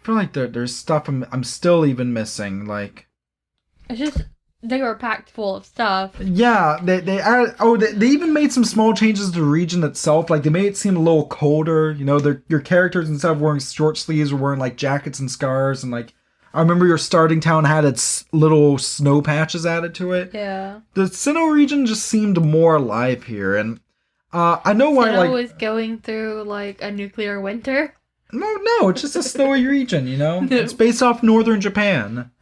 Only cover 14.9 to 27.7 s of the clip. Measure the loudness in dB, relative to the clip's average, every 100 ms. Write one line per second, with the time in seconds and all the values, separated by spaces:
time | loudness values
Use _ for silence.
14.9 | -2 -4 -8 -8 -4 -2 0 0 -2 -6
15.9 | -8 -10 _ _ _ _ 0 2 4 4
16.9 | 4 2 2 4 2 2 2 4 4 2
17.9 | 0 -4 -4 -4 2 4 6 4 4 -2
18.9 | -2 2 2 2 -2 -2 -4 -4 -4 -6
19.9 | -6 -4 -4 -6 -8 -8 -8 -10 -14 _
20.9 | -2 -2 -2 -2 0 2 4 2 2 -2
21.9 | -2 -2 0 2 2 2 4 4 4 2
22.9 | -2 -2 -2 -6 -6 -2 -2 -2 -8 _
23.9 | _ _ _ _ -2 0 0 0 2 2
24.9 | 4 2 2 2 0 -4 -6 -4 -4 -4
25.9 | -8 -8 -8 -8 -8 -8 -10 -10 -10 -10
26.9 | -10 -10 -8 -8 -6 -8 -8 -4